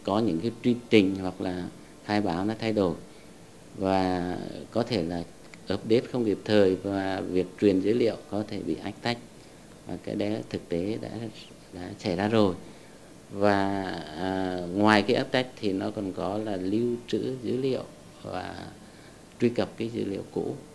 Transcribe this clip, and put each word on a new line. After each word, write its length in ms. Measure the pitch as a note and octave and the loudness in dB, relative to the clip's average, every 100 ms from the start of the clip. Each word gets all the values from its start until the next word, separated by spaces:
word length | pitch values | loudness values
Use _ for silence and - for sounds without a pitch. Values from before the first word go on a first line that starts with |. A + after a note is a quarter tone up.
có 140 | - G#2 | 2 2
những 220 | A2+ E2 | 2 2
cái 100 | A2+ - | -2 0
quy 120 | B2 A#2+ - | 0 0 6
trình 260 | A2+ F#2+ F#2+ | 6 6 2
hoặc 200 | F#2 E2+ | -4 -4
là 240 | F#2+ F2+ F2+ - - - | -4 -4 -8 -12 -20 -16
khai 160 | - G#2 | 0 0
báo 240 | G#2 E2 | 2 0
nó 100 | G2+ A2 | -2 -2
thay 140 | A2+ | 0
đổi. 220 | G#2+ F#2 D#2+ - - - - - - - - | 2 2 0 -10 -20 -20 -20 -20 -20 -16 -2
Và 600 | F#2+ F#2+ F#2 F2+ F2 F#2 - - C#2 | 2 2 2 0 -2 -4 -8 -10 -4
có 120 | - | -2
thể 200 | A#2+ A2+ | 0 0
là 220 | E2 F2 E2+ - - - - | 0 -4 -6 -14 -18 -18 -4
update 280 | F#2+ A2 A2+ B2+ | -4 4 2 4
không 120 | B2+ | -2
kịp 140 | A2 F#2 | 0 0
thời 320 | - G#2+ F#2+ F#2 | 4 6 6 4
và 440 | G2 G2 F#2+ F#2+ | -2 -2 -2 -4
việc 260 | F#2 F#2 F2+ - | 0 0 0 4
truyền 200 | G#2 F#2 | 4 6
dữ 140 | G2 | 2
liệu 220 | A#2+ A2+ F#2+ - | 2 2 0 -6
có 140 | G2+ G#2+ | -6 -4
thể 120 | G2+ F#2 | -6 -4
bị 100 | D#2 | -4
ách 200 | F#2+ - | -6 -6
tắc. 160 | A#2 A#2+ - - - - - - - | -4 -4 -8 -20 -20 -20 -20 -16 -10
Và 100 | F2+ | -8
cái 100 | - | -6
đấy 280 | G#2 G2+ A2 - | -2 -2 -2 -4
thực 180 | - - | -8 -4
tế 300 | E2+ F#2+ A2+ | -2 -2 -4
đã, 60 | - G#2+ A#2 - - - - | -6 -8 -8 -12 -18 -20 -16
đã 180 | F2+ F2+ G2+ | -12 -12 -4
xảy 180 | G#2+ F2 | -2 0
ra 120 | G#2 | 4
rồi. 260 | A2+ G2+ E2+ - - - - - - - | 6 4 2 -10 -18 -20 -20 -20 -20 -12
Và, 500 | G2 G2+ G2+ G2 G2 F#2+ F2 D2+ D2+ | 2 4 6 4 0 -4 -6 -8 -4
à, 420 | F#2 F#2+ F#2 F2+ F2 | -2 0 -2 -2 -2
ngoài 280 | F#2 G#2+ G#2+ | 4 8 6
cái 140 | G#2 A#2+ | 6 2
ách 160 | C#3+ | 2
tắc 140 | B2+ B2+ - | 0 -2 -4
thì 120 | G#2+ | -2
nó 180 | F#2+ G#2 | 0 -2
còn 220 | G#2+ G2 | -4 -6
có 260 | F2+ F2+ G#2 | -4 -2 -2
là 180 | A2 F#2+ | -4 -4
lưu 400 | F#2 G#2+ A#2+ A#2+ A#2 | 0 0 0 -2 -2
trữ 260 | A2 B2+ C3 | -2 -2 -4
dữ 140 | G#2+ B2 | -2 -2
liệu 260 | C3+ B2 - - - - | 0 -2 -6 -16 -20 -14
và 440 | G2+ F#2 F2+ F2 F#2 - - - - - - - | -8 -8 -8 -10 -12 -16 -20 -20 -20 -20 -20 0
truy 80 | A#2+ | 2
cập 200 | A#2 F#2 - | 2 -2 -2
cái 140 | A2+ | -4
dữ 100 | A2+ | -2
liệu 180 | G2+ F#2+ - | -4 -4 -4
cũ 220 | - - - - | -4 -2 -6 -10